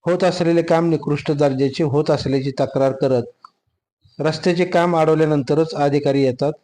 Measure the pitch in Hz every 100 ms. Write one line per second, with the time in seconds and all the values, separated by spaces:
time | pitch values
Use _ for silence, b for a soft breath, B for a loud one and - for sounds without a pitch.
0 | - 180 185 180 165 170 165 165 170 156
1 | - 147 - 147 147 131 139 135 156 143
2 | 156 143 135 135 139 135 135 135 135 131
3 | 139 127 110 _ - _ _ _ _ _
4 | _ - 147 156 185 170 175 175 175 165
5 | 156 156 156 151 127 147 160 - 143 143
6 | 143 139 131 127 143 151